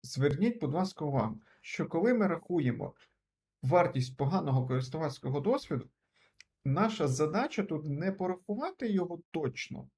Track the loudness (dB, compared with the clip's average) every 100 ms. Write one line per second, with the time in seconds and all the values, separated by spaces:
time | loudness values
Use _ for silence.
0 | -8 2 2 4 2 2 -2 0 -2 -2
1 | -2 0 0 -4 _ _ -14 -6 -2 2
2 | 4 4 2 0 -2 0 0 0 -6 -10
3 | _ _ _ _ _ _ 4 4 4 2
4 | -2 0 0 2 2 2 2 -2 -2 -4
5 | -4 -4 -4 -2 2 0 0 -6 -6 _
6 | _ _ _ _ -20 _ 0 2 2 2
7 | 0 2 2 2 0 -2 -2 -2 -4 -2
8 | -2 -2 -4 -4 -4 -4 -4 -4 0 0
9 | 0 -6 -8 -4 -4 -6 -10 -12 -14